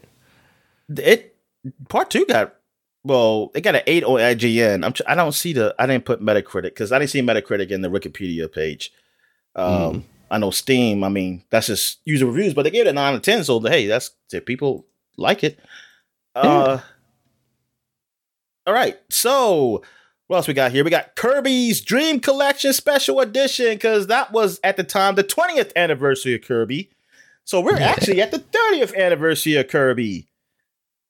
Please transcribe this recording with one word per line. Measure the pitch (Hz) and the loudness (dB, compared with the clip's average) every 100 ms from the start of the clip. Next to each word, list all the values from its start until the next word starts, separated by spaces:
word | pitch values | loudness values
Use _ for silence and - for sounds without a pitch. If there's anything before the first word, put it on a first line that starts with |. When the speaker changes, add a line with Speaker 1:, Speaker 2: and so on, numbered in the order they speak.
| _ _ _ _ _ _ _ _ - 143 | _ _ _ _ _ _ _ _ -14 -2
Speaker 1:
It, | 139 226 - _ _ _ 135 - 139 | 2 2 0 _ _ _ -18 -18 -6
part | 233 370 | -4 -2
two | - 392 | -2 0
got, | 113 101 _ _ _ _ _ | 0 -2 _ _ _ _ _
well, | 135 131 113 110 107 | -2 2 2 0 -4
it | - | -4
got | - | 0
an | 151 - | 0 2
eight | 165 | 0
on | 120 127 | 2 2
I | 117 | 2
G | 120 120 113 | 2 2 2
N. | 113 98 | 2 2
I'm | 80 | -2
tr-, | - - | -4 -2
I | 156 | 0
don't | 160 | 0
see | 143 175 | -2 -4
the, | 139 107 - | -2 -2 0
I | 131 | 0
didn't | 127 | 0
put | 120 113 | -2 -2
Metacritic | 107 104 98 95 90 - | 0 0 -2 -6 -8 -8
'cause | 107 | -2
I | 131 | -2
didn't | 143 | -2
see | 143 | -2
Metacritic | 123 107 - 104 92 | 0 0 -2 -4 -4
in | 95 | -4
the | 92 | -4
Wikipedia | 98 95 - 95 82 80 | -4 -6 -10 -8 -6 -6
page. | - 78 71 - _ _ _ _ _ _ - | -6 -6 -8 -14 _ _ _ _ _ _ -6
Um, | 92 90 82 | -2 0 -2
Speaker 2:
Mm. | 82 - _ - | -6 -12 _ -6
Speaker 1:
I | 107 | -2
know | 101 | -2
Steam, | - - 127 120 101 | -2 0 2 2 0
I | 98 | -2
mean, | 98 92 90 - | -2 -4 -8 -4
that's | 113 110 | -2 -2
just | 98 - - | -4 -4 -6
user | - 147 127 | -4 0 0
reviews, | 127 208 | 0 -2
but | 143 | 0
they | 147 | 0
gave | 220 | 0
it | 214 | 0
a | |
nine | 143 139 | 0 0
out | |
of | 127 | 0
ten, | 185 220 | 0 0
so | 139 117 | 0 0
hey, | 110 160 104 | 2 2 2
that's, | 123 - _ - | -2 -4 _ -12
if | 90 | -10
people | - 127 143 - - _ _ - | -8 -4 -4 -6 -10 _ _ -4
like | 113 180 | -2 0
it. | 151 - _ - - _ _ _ _ | -2 -6 _ -20 -20 _ _ _ _
Speaker 2:
Yeah. | 123 | 0
Speaker 1:
Uh, | 139 147 135 131 - _ _ _ _ _ _ _ _ _ _ _ _ _ _ _ _ _ - | 4 4 2 0 -6 _ _ _ _ _ _ _ _ _ _ _ _ _ _ _ _ _ -2
all | |
right, | 226 151 - - | 0 0 -4 -6
so | - 233 269 233 170 127 101 - _ _ _ - | -2 2 2 4 2 2 0 -8 _ _ _ -2
what | 180 | -2
else | 156 | 0
we | |
got | 139 127 | 0 2
here? | 131 | 2
We | 156 | 2
got | 160 - | 0 -2
Kirby's | - 233 277 262 254 240 208 | -4 0 0 2 0 0 -2
Dream | - 254 320 285 | 0 0 0 0
Collection | 285 277 285 285 277 | 0 2 0 0 0
Special | 262 - 285 - 269 | 0 2 0 2 0
Edition, | 247 240 269 - 240 214 | 0 0 0 0 -2 0
'cause | 226 214 196 | 0 0 2
that | 240 - | 0 0
was | 220 208 175 | 0 0 0
at | 190 190 | -2 -2
the | |
time | 160 202 196 | -2 0 2
the | 190 | 2
twentieth | 196 - 359 311 - 170 | 0 0 0 0 0 0
anniversary | 170 139 139 131 131 | 0 2 0 0 -2
of | 113 | -4
Kirby. | - 117 110 139 196 _ _ _ _ _ | -2 -2 -2 -4 -8 _ _ _ _ _
So | - 185 | -4 0
we're | 202 403 | 2 2
Speaker 2:
Yeah. | 165 | 2
Speaker 1:
actually | 381 - 185 | 2 2 2
at | 214 | 0
the | 311 | -4
thirtieth | - 440 453 349 226 190 | -4 0 2 2 0 0
anniversary | 185 160 160 147 156 | 0 2 0 0 0
of | 151 131 | 0 2
Kirby. | 156 135 120 113 90 - _ _ _ _ _ _ _ | 2 2 0 -4 -6 -12 _ _ _ _ _ _ _